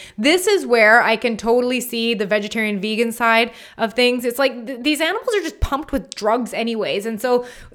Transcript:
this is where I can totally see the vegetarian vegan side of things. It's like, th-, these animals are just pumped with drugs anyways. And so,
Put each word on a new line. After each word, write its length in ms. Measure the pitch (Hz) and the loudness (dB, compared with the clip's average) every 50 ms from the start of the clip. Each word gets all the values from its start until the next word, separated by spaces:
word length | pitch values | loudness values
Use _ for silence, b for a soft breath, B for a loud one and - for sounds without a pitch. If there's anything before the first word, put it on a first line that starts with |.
| B B B - | B B B -2
this 280 | 214 285 339 370 370 | 2 4 4 4 4
is 200 | 427 415 370 285 | 2 0 0 2
where 360 | 240 240 233 214 214 226 240 | 2 4 6 8 8 8 8
I 140 | - 202 226 | 6 4 0
can 220 | 220 - 240 226 196 | 0 0 -4 -4 -2
totally 420 | 208 226 233 247 247 247 254 247 | 0 2 2 2 2 0 -2 -2
see 320 | 240 247 233 233 226 233 | -4 -4 -4 -2 -2 -2
the 140 | 233 196 214 | -2 -2 -2
vegetarian 540 | 175 214 214 202 185 - 226 220 214 208 196 | -2 -2 -2 -2 -4 -4 -4 -4 -2 -4 -4
vegan 320 | 185 214 220 214 233 233 | -4 -4 -2 -2 -2 -2
side 380 | 226 - 240 226 226 226 233 240 233 B B B B B | -2 -2 0 2 4 2 2 0 -4 B B B B B
of 160 | 226 214 220 | -6 -4 0
things. 320 | - 247 247 247 254 240 | 2 2 2 2 0 -2
It's 120 | 247 233 254 | -4 -2 0
like, 280 | 277 269 233 240 233 | 0 0 0 -4 -10
th-, 160 | 220 269 233 | -12 -10 -4
these 180 | 240 302 302 294 | 0 0 0 0
animals 340 | 330 320 381 453 539 - 440 | 0 -2 -2 -4 -4 -2 -2
are 60 | 403 | -2
just 200 | 330 - - - | -2 -4 -6 -4
pumped 320 | - - 269 269 311 - | -4 -4 -4 -6 -6 -4
with 220 | - - 175 - - | -6 -6 -6 -6 -10
drugs 380 | - 202 208 220 254 240 202 | -4 0 0 0 0 -2 -4
anyways. 540 | - 156 226 233 226 220 190 143 143 196 202 | -6 -4 -4 -4 -2 -4 -4 -2 -4 -4 -4
And 120 | 226 226 202 | -6 -6 -4
so, 280 | - 254 247 247 247 B B B B B | -2 0 0 0 0 B B B B B